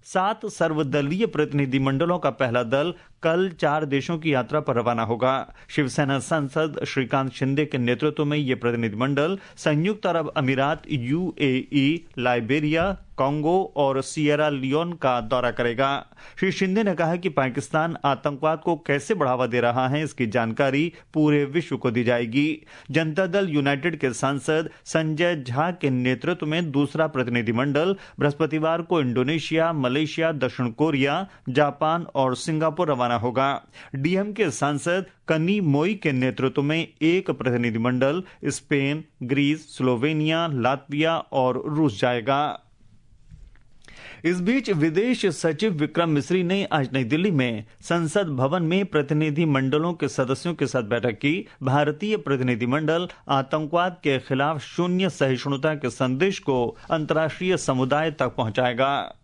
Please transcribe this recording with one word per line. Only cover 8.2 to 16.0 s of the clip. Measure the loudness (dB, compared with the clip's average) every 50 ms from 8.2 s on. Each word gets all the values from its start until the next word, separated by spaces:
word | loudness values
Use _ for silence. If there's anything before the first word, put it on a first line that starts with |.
| 0
में | 0 0
ये | 0 0 0 -2
प्रतिनिधिमंडल | 0 0 0 0 2 0 -2 0 0 0 0 2 2 2 0 -2 -4 -8 -16 -20
संयुक्त | -4 0 0 2 2 2 0 -2 -2 -2
अरब | 0 0 0 -2 -2 -2
अमीरात, | -2 0 0 2 2 0 0 -2 -4 -6 -4
यूएई, | -4 -4 -2 -2 -2 -2 -2 -4 -2 0 0 0 0 0 -2 0 0 2 2 2 0 -2 -6 -12 -8
लाइबेरिया, | -4 0 0 0 0 0 0 -2 0 0 0 0 0 0 -2 -4 -6 -10 -18 -4
कांगो | -2 -2 0 0 0 0 2 2 2 0 -2 -2
और | 0 0 2 2 0
सियरा | -4 -4 -4 0 2 2 2 2 2 0
लियोन | 0 -2 -2 0 0 0 -2 -2 -6
का | -2 0 0 0 0
दौरा | -2 -2 -2 0 0 -2
करेगा। | -2 0 -2 -2 0 0 0 0 0 -4